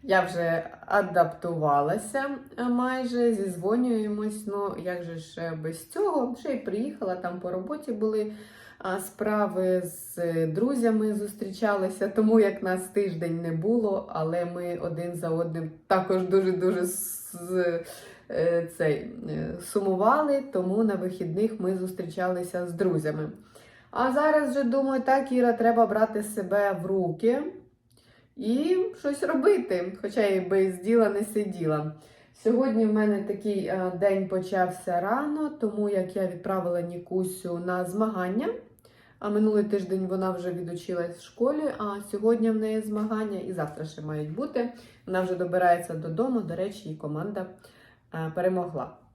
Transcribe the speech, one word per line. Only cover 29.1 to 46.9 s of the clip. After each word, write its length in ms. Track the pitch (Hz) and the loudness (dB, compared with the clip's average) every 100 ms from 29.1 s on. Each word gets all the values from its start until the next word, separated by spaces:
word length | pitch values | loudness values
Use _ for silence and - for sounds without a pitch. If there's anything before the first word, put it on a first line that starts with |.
| 285 | -2
робити», 720 | - 320 349 392 - 180 185 - | 0 4 6 4 2 -2 -2 -6
хоча 240 | 202 240 208 | -2 2 4
і 140 | 190 | 2
без 420 | 180 190 190 180 | 2 4 4 0
діла 280 | 185 233 208 | 2 4 4
не 140 | 202 | 2
сиділа. 720 | 220 214 202 175 156 151 156 - - - - _ | -2 -2 -4 -2 0 0 -2 -10 -20 -20 -20 _
Сьогодні 420 | 220 240 262 220 214 | 2 4 4 4 4
в 80 | |
мене 300 | 214 214 202 | 4 4 2
такий, 420 | - 196 214 196 185 | -2 -4 -2 -2 -2
е, 260 | 190 180 180 | -2 -2 2
день 280 | 196 190 190 | 2 2 0
почався 760 | 190 185 190 180 - - 175 | -2 -2 0 0 0 -2 -2
рано, 480 | 190 247 294 302 302 | 0 0 0 -2 -4
тому 400 | - 220 208 208 | -2 -4 0 0
як 260 | 196 180 196 | 0 -2 -2
я 120 | 180 | -4
відправила 540 | 175 190 190 175 175 | -4 -4 -2 0 -2
Нікусю 800 | 175 175 - 185 185 - 180 170 | -4 -8 -4 -2 -2 -6 -6 -6
на 260 | 180 180 180 | -2 -2 -2
змагання, 640 | 196 220 196 180 208 359 466 - _ _ _ _ _ | 0 0 0 -2 -2 -2 -6 -12 _ _ _ _ _
а 100 | 208 | -2
минулий 340 | 208 214 214 | 2 4 4
тиждень 440 | 208 202 180 190 185 | 2 -2 -2 -4 -2
вона 240 | 190 190 | -2 -2
вже 200 | 180 180 | -2 -4
відучилась 640 | 175 170 175 - 175 175 - | -6 -6 -8 -6 -4 -6 -8
в 60 | |
школі, 400 | - - 247 302 302 - | -18 -2 0 0 -4 -4
а 240 | 208 202 202 | -6 -6 -8
сьогодні 400 | 202 220 233 226 | 0 2 4 2
в 40 | 220 | 2
неї 260 | 220 220 | 0 -2
змагання 580 | 214 214 214 220 214 190 | -2 -4 -2 -2 -4 -6
і 140 | - | -6
завтра 320 | 180 151 - 156 | -6 -6 -6 -10
ще 160 | - | -10
мають 340 | 151 151 151 160 | -8 -6 -6 -6
бути. 340 | 294 254 240 - - - - | -4 -2 -4 -6 -20 -18 -4
Вона 160 | 185 | -2
вже 140 | 185 175 | 0 -2
добирається 580 | 175 180 180 175 170 | 0 4 4 4 0
додому, 480 | 160 160 160 254 240 | -6 -4 -2 0 0
до 140 | 165 170 | -2 -4
речі, 340 | 196 202 | -4 -6
і 60 | - | -12